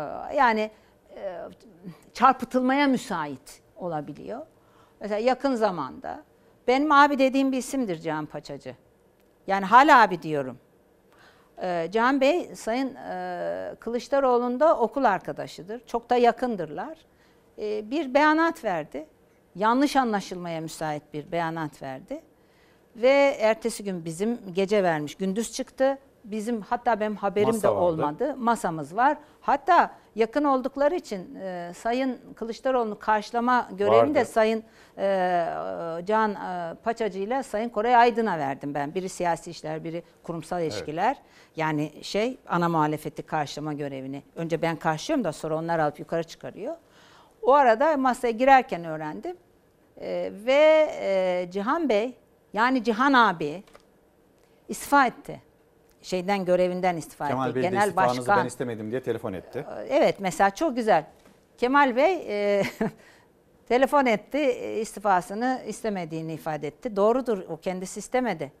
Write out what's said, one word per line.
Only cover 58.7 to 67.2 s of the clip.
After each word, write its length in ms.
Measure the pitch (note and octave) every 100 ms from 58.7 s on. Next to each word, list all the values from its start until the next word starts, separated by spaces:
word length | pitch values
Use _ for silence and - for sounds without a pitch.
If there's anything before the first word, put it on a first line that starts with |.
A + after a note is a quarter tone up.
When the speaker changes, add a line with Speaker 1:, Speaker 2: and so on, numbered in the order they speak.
| A2 G#2+
Speaker 2:
diye 120 | B2+
telefon 300 | B2+ A2 A#2
etti. 340 | F2+ - A#2+ - - A3
Speaker 1:
Evet, 280 | C#4 A3 E3+
mesela 300 | F#3+ - G3
çok 260 | - D#4+ B3
güzel. 280 | A3 E3+ D3+ - - _ _ -
Kemal 380 | B3 C#4+ C#4 A#3
Bey, 280 | D#4 F4+ -
e, 340 | G#3 G3+ G3+ F#3+ - A3+ - -
<laughs> 540 | _ _ _ _ _ -
telefon 380 | A#3+ C4+ C#4+ B3+
etti, 320 | G#3 - C#4
e, 420 | C#4+ - G#3+ G#3+
istifasını 800 | A3 G#3 G3+ F3+ - G3+ B3+ B3+ G#3
istemediğini 640 | G#3 A3+ G3 D#3+ D#3+ D#3+
ifade 340 | D#3+ D#3+ D3+ D3
etti. 300 | - B3+ G3
Doğrudur, 420 | G#3 B3+